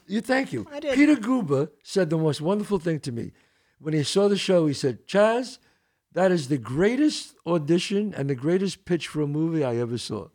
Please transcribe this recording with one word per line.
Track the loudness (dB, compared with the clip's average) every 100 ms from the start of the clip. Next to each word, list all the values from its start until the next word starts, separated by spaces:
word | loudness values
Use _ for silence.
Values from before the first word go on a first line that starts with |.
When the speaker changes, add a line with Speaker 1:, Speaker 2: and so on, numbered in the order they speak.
| -6
Speaker 1:
You, | -4
thank | -2 -2 -2
you. | -6 -8
Speaker 2:
I | -8
did. | -2
Speaker 1:
Peter | 4 6 4
Guber | 2 0 0 0 0 _
said | -4 0 0
the | 2
most | 0 0
wonderful | -2 -2 -2 -4
thing | -2 -4
to | -4
me. | -8 -10 -14 _ _ _ _
When | -4
he | -2
saw | 0 2 2
the | 2
show, | 2 4 4
he |
said, | 0 -2 -4 -2
"Chaz, | 2 4 2 -4 -10 _ _ _ _ _
that | 0 2
is | 2 0
the | -2
greatest | -2 0 2 4 2 0 -8 -10 -2
audition | -2 2 0 0 -2 -2
and | -4 -4
the | -2
greatest | 0 0 0 -4
pitch | -4 -4 -2
for | -4
a | -2
movie | 0 0 0
I | 0 0
ever | -2 -4
saw." | -6 -8 -10